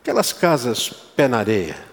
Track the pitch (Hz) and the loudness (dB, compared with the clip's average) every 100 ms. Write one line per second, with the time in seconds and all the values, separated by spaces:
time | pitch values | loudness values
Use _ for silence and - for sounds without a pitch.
0 | - 240 196 - 175 151 120 110 - - | -2 -2 -2 0 2 2 0 -2 -4 -10
1 | - - 139 120 104 107 82 - - | -10 0 2 2 2 0 0 -8 -16